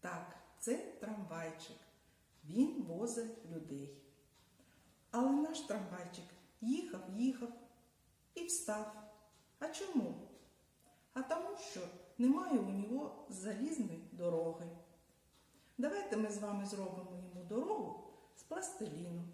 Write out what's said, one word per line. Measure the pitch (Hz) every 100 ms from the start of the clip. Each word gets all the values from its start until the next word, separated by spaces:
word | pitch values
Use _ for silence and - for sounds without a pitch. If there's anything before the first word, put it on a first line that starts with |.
Так, | 180 175 170 - - -
це | - 285
трамвайчик. | - - 208 214 175 165 160 156 - - - - - - _ -
Він | 151 190 302 -
возить | 175 170 233 233 226 - 165
людей. | 165 - 139 139 - - - - - - - - - - - _
Але | 233 262
наш | 285 311 311
трамвайчик | - 202 185 180 175 - 170 - - -
їхав, | 226 302 359 190 190 196
їхав | 254 240 233 - - - - _ _ _ _
і | -
встав. | 339 - - 214 214 - - - - - - _
А | 311
чому? | - 392 320 - - - - - - _ _ - - _
А | 254
тому, | 254 330 359 403 -
що | 190 175 - - -
немає | 247 311 359 262
у | 196
нього | 196 208 254 302 - -
залізної | 190 190 196 285 311 196 165 -
дороги. | - 175 165 165 165 170 - - - - - _ - - - - -
Давайте | 254 285 - 214
ми | 214
з | 202
вами | 208 202 196
зробимо | 196 185 175 180 180
йому | - 180
дорогу | 175 214 339 427 170 - - - - -
з |
пластиліну. | - 339 - - 214 151 175 170 170